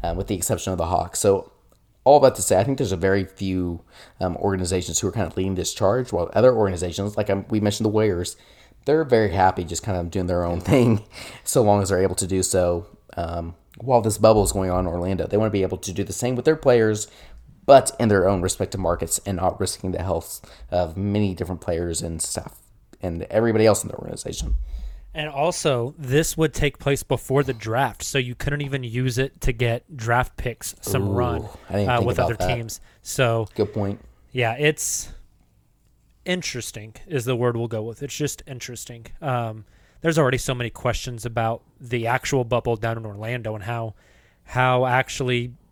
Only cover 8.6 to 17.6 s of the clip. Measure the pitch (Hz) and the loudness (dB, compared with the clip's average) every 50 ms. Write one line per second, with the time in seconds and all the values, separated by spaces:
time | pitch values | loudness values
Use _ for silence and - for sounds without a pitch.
8.6 | - _ _ _ _ 131 147 160 160 131 123 110 110 98 87 98 92 95 - - | -20 _ _ _ _ 0 2 2 4 4 4 4 4 4 4 4 4 4 4 2
9.6 | 90 80 85 - - 110 95 90 87 87 - 95 90 90 90 87 87 85 87 87 | -6 -6 -6 -6 -4 -2 -2 -2 -2 -2 -2 -2 -2 0 0 0 0 0 -2 -2
10.6 | - 95 98 131 120 117 110 104 107 - - - - - - - - - - 135 | 0 4 4 6 6 6 4 2 0 -8 -18 -18 -18 -18 -18 -12 -10 0 2 4
11.6 | 117 104 101 101 98 95 98 90 95 95 87 - 101 87 95 92 92 - - 92 | 6 6 6 4 4 2 2 2 2 2 0 -2 -4 0 0 0 0 2 2 2
12.6 | 90 87 87 85 82 - - _ _ - - - 87 82 85 85 85 85 82 _ | 2 2 0 -2 -4 -10 -20 _ _ -14 -8 -8 -6 -6 -6 -8 -8 -10 -12 _
13.6 | _ _ - - 113 127 127 120 101 110 101 - 110 110 110 107 98 92 - 98 | _ _ -18 -10 -2 2 2 4 4 2 0 6 6 6 8 8 4 2 0 -2
14.6 | 95 92 90 92 92 87 82 87 87 92 95 87 82 - - 104 110 107 104 101 | -2 0 0 0 0 -2 -2 -2 -2 -2 -2 -2 -2 0 0 0 2 2 0 0
15.6 | 92 90 - 87 - 101 87 98 98 - - - 123 123 127 120 123 156 160 156 | 0 0 -2 -6 -6 -8 -4 -6 -6 -6 -6 -4 -4 -2 -2 0 2 0 0 4
16.6 | - 139 123 117 113 110 107 104 - - - - - - - - - - - - | 4 4 6 6 4 2 2 -2 -4 -10 -14 -20 -20 -20 -20 -20 -20 -20 -20 -8